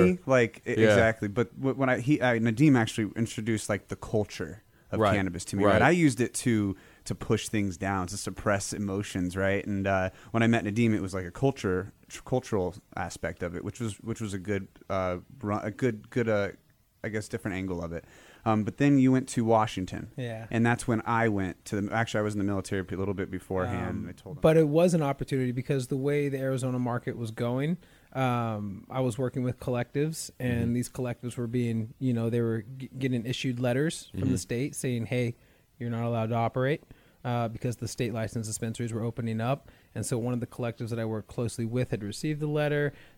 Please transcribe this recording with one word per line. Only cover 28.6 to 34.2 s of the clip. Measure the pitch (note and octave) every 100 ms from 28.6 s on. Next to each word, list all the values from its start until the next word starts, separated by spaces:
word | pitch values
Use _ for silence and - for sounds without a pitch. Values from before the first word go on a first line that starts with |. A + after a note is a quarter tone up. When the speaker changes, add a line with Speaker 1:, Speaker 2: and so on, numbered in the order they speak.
| G#2 G2 -
Speaker 3:
I | C3
was | B2+ C3
working | B2+ C#3
with | B2+ -
collectives, | - B2 - C#3+ D#3 D#3+ - -
and | B2+ A#2+ A#2
Speaker 1:
Mm-hmm. |
Speaker 3:
these | A#2+ A#2+
collectives | - B2 A#2+ B2 A#2
were | A#2
being, | B2 A#2 A2+ A2 -
you | C3
know, | A#2 A2+
they | A#2+
were | A#2 A2+ G#2 C3
g-, | C3 C#3
getting | C3 B2 A2+
issued | B2 C3+ A#2+
letters | B2 B2 D#3 - -
from | -